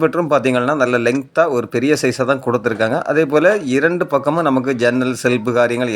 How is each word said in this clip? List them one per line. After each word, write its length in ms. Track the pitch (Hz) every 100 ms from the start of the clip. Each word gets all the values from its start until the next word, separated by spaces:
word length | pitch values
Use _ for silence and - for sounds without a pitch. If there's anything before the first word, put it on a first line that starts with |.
பெட்ரூம் 280 | 160 160 165
பார்த்தீங்கன்னா, 420 | 143 127 123 123 151
நல்ல 140 | 123 123 117
லென்த்தா 380 | 131 135 - 165
ஒரு 120 | 123 113
பெரிய 180 | 120 135 151
சைஸா 220 | - - 123
தான் 120 | 135
கொடுத்துருக்காங்க. 540 | 127 120 113 107 110 147 -
அதே 140 | 147 156
போல 220 | 147 170 208 147 131
இரண்டு 280 | 156 175 175
பக்கமும் 340 | 139 131 165 156
நமக்கு 240 | 131 127 127
ஜன்னல், 340 | 120 123 127 120
ஷெல்ஃப் 280 | 127 123 110 120
காரியங்கள் 340 | 120 120 123